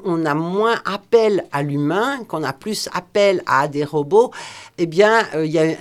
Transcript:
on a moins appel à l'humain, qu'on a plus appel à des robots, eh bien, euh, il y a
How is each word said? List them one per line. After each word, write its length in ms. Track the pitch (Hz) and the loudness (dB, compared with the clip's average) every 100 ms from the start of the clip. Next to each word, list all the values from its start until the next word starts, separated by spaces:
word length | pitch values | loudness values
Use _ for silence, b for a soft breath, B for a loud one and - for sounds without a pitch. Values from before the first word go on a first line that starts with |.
on 220 | 202 165 160 | -2 -2 0
a 80 | |
moins 420 | 147 165 190 220 226 | -2 -2 -2 0 -2
appel 600 | - 196 - 226 220 190 - | -4 -8 0 2 4 0 -2
à 100 | 143 | -4
l'humain, 600 | 147 143 147 180 247 277 214 | -4 -2 -2 0 -2 -4 -8
qu'on 160 | 160 | -6
a 80 | 143 | -6
plus 360 | 135 208 214 - | -6 -8 -8 -6
appel 500 | 143 - 208 202 185 - | -8 -4 2 2 2 0
à 200 | 131 147 | 0 0
des 160 | 143 | -2
robots, 480 | 143 156 143 196 247 B B B B - | -2 -2 2 4 4 B B B B -4
eh 100 | 170 | -2
bien, 380 | 156 208 226 196 | 4 4 4 2
euh, 120 | 156 156 | -2 0
il 40 | |
y 60 | 160 | 2
a 60 | 160 156 | 2 0